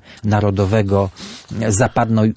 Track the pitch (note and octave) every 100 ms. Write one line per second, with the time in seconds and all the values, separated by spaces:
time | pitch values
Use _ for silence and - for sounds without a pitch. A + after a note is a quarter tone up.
0 | - - G#2 G#2 G#2 G2 F#2+ A2 G2+ G2
1 | F#2+ - - - - G2+ A2 G2+ B2 -
2 | A2+ A2 A2